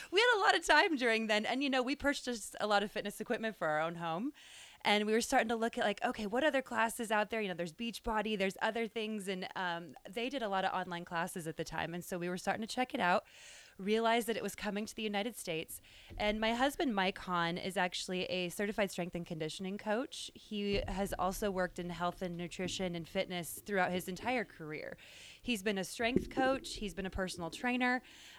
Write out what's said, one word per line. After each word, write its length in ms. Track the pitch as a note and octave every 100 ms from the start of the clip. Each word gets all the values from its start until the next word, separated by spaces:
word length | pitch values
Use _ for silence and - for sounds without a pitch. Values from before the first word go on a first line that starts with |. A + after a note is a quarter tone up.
| -
We 100 | F4
had 180 | A#4+ A4+
a 20 |
lot 160 | G4+ F#4+
of 100 | E4+
time 300 | D4+ F#4+ D4
during 300 | B3 A3 A3
then. 180 | G#3+
And, 180 | G#3+ B3+
you 60 | C#4+
know, 140 | C4
we 120 | B3
purchased 640 | D4 C#4 C#4+ - A#3 - -
a 60 | G#3
lot 160 | G3+
of 80 | G3+
fitness 300 | G#3+ G3+ -
equipment 360 | G#3 A3 A3 -
for 120 | E3
our 120 | D3+
own 160 | D#3+ E3+
home. 360 | E3+ E3 C4 - - - - - -
And 200 | G#3 G#3+
we 60 |
were 80 | A3
starting 280 | A3+ C4 A#3
to 80 | A#3
look 220 | A3+ B3
at, 60 |
like, 180 | A#3 G3+
"Okay, 220 | - B3 G#3
what 180 | A#3
other 180 | D4+ C4+
classes 480 | C4 A3+ A3+ - A3
out 200 | G#3+ G#3
there?" 120 | A3+
You 60 | G#3
know, 60 |
there's 180 | E3+ E3+
Beachbody, 680 | D#3 A#3 - - A3 G#3+ G#3+
there's 180 | G3 -
other 260 | A3 A3 A3+
things. 400 | A#3 G#3+ A3 F#3+
And, 180 | F#3+ F#3
um, 400 | - F#3 E3+ E3+ - -
they 200 | F#3+ A#3
did 120 | C#4
a 60 | A3
lot 160 | F#3+
of 80 | F#3+
online 320 | F#3 F#3 F3
classes 420 | F3 E3+ F3 F#3+ D#3+
at 100 | D#3+
the 80 |
time. 300 | D#3+ D#3+ D#3+
And 100 | E3+
so 140 | E3+ F#3
we 100 | F3
were 100 | F3+
starting 280 | - G3 A3
to 80 |
check 200 | - B3+
it 60 | A#3+
out, 240 | F3+ F#3 - - - - - -
realized 480 | F#3+ G#3+ A3+ A#3 A3+
that 100 | G#3+
it 60 |
was 120 | G3
coming 300 | - G#3 G3+
to 100 | G#3+
the 80 | -
United 360 | G#3+ G3+ A3 G#3+
States. 420 | - D#3+ - - - - - -
And 200 | G#3 G#3+
my 140 | A3
husband, 420 | A#3 C4+ - E4
Mike 220 | G3+ F#3+ -
Hahn, 400 | - F3 E3+ F3
is 220 | F#3+ F#3
actually 480 | F3+ - - F#3 F#3
a 240 | F3+ F3+
certified 400 | - G#3 - G3
strength 240 | - F3
and 100 | F3
conditioning 540 | F3 D#3+ D#3 - F#3+ G3+
coach. 520 | - G#3+ C#4 - -
He 480 | - - G#3 G3+ G3+ -
has 280 | F#3+ G3 -
also 320 | F#3 G3 G#3
worked 280 | F#3 F3+ -
in 100 | F3
health 320 | E3 F3 F3
and 160 | F#3 E3+
nutrition 580 | F3 - F3+ - F#3
and 140 | E3+ D#3+
fitness 540 | G3 F#3+ F3+ E3 -
throughout 260 | - G3+ F3+
his 160 | F3+ F3
entire 380 | F#3 A3+ B3+
career. 540 | G#3 - D#3 D3+ - - - - - -
He's 220 | - A#3
been 160 | G3 G3
a 60 |
strength 440 | F#3 - A#3 C4 -
coach. 460 | - C4 C4+ -
He's 180 | - G#3
been 140 | F3+ F#3+
a 40 |
personal 380 | - F#3 - E3
trainer. 540 | - B3 B3 B3 B3+ - - -